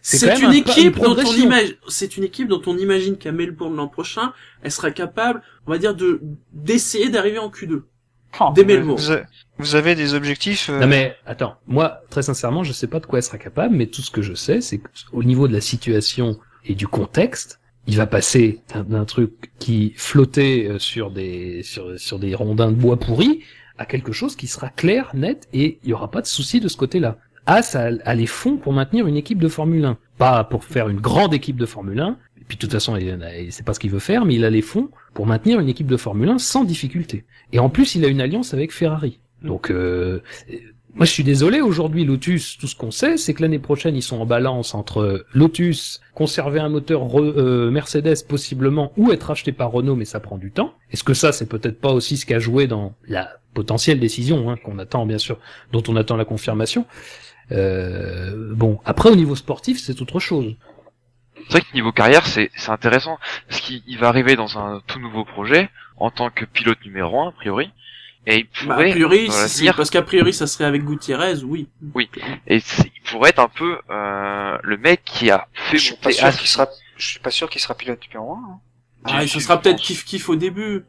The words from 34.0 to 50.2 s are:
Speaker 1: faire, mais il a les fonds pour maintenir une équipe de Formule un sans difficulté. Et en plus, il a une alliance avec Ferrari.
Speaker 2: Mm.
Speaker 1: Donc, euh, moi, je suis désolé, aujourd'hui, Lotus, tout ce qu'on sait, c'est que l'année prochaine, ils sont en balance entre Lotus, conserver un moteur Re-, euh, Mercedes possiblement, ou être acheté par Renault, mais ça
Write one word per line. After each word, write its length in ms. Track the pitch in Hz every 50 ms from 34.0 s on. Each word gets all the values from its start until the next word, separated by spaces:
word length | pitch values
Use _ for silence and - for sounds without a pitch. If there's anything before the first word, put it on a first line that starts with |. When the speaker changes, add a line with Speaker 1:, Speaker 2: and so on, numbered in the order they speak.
Speaker 1:
faire, 240 | - - 190 233 240
mais 100 | 180 131
il 100 | 117 113
a 60 | 110
les 120 | 110 107 107
fonds 280 | - - 202 262 285 - _ - _ _
pour 140 | - 101
maintenir 340 | 110 113 113 - 208 240 226
une 80 | 165 135
équipe 180 | 123 - 156
de 100 | 131 127
Formule 340 | 127 - 117 101 104 113 170
un 80 | 240 262
sans 260 | 247 - - 262 269
difficulté. 600 | 190 170 156 - 135 - 175 170 - - 104 - _ _ _ _ _ -
Et 60 | 120
en 100 | 123 135
plus, 260 | - - 277 262 -
il 80 | 180 160
a 40 | 139
une 120 | 139 135
alliance 340 | 131 131 160 226 247 - -
avec 180 | 131 151 160 -
Ferrari. 460 | - 175 160 156 156 147 135 - _ _ _ _ _ -
Speaker 2:
Mm. 60 | -
Speaker 1:
Donc, 220 | 90 92 - -
euh, 520 | 95 90 90 90 90 90 90 92 92 90 - - - - - - - - - - - _ _ _ -
moi, 100 | - 165
je 60 | 165 -
suis 120 | - 147
désolé, 360 | 135 143 135 143 170 226 302
aujourd'hui, 440 | 302 226 180 151 170 160 156 170 170
Lotus, 520 | 139 135 131 135 - 180 165 - - - -
tout 80 | -
ce 80 | 131 -
qu'on 140 | _ - 113
sait, 260 | 110 - - 285 330
c'est 180 | 311 - - 147
que 80 | - 160
l'année 160 | 160 160 147
prochaine, 360 | 135 - 147 143 - 165 151
ils 60 | 135 120
sont 160 | - 135 117
en 60 | 113
balance 480 | 117 120 120 127 131 131 123 120 - -
entre 520 | 110 101 - - 107 107 101 98 95 - _ -
Lotus, 680 | 131 151 160 160 - 175 175 160 131 - - - - _ _ _
conserver 460 | - 156 160 - - 143 143 143 156
un 80 | 156 151
moteur 300 | 151 147 143 - 165 147 127
Re-, 320 | 123 117 139 151 151 147
euh, 340 | 147 131 127 123 123 120 117
Mercedes 540 | 123 147 139 - - 151 147 160 160 143 - -
possiblement, 640 | 147 143 - - - 131 131 135 143 151 147 143 -
ou 160 | - 208 240 202
être 180 | - - -
acheté 220 | 151 - - - 135
par 180 | - 131 120 113
Renault, 240 | 123 123 139 139
mais 80 | 123 107
ça 140 | - - 107